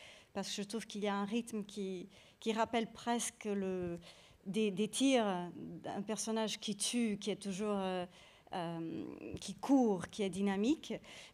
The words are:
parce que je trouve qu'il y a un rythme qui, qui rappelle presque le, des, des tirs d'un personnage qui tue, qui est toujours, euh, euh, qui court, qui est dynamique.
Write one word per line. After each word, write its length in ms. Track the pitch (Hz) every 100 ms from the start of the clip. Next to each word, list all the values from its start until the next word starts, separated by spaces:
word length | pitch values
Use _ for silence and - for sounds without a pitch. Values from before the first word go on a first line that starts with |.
| - - -
parce 140 | - 190
que 140 | -
je 60 | 202
trouve 180 | 226 -
qu'il 160 | 208
y 60 | 202
a 60 |
un 100 | 202
rythme 400 | 202 233 233 220
qui, 440 | 202 - 190 185 196 - - -
qui 140 | 220
rappelle 400 | 220 220 240 226
presque 540 | - - 240 214 - 214
le, 520 | 202 190 185 175 170 - - - - 196
des, 240 | 190 214
des 180 | 185 214
tirs 640 | - 269 254 214 180 175 - 165 170
d'un 200 | - -
personnage 580 | 202 214 - 220 220 -
qui 160 | - 202
tue, 420 | - 247 226 202
qui 120 | 214
est 120 | 196
toujours, 360 | 202 185 214 202
euh, 260 | 190 185 180 - - - -
euh, 520 | - 170 165 165 - 62 - - -
qui 140 | -
court, 540 | 185 - 269 233 185 -
qui 140 | -
est 80 | 196
dynamique. 640 | 180 202 196 220 320 - 208 - - -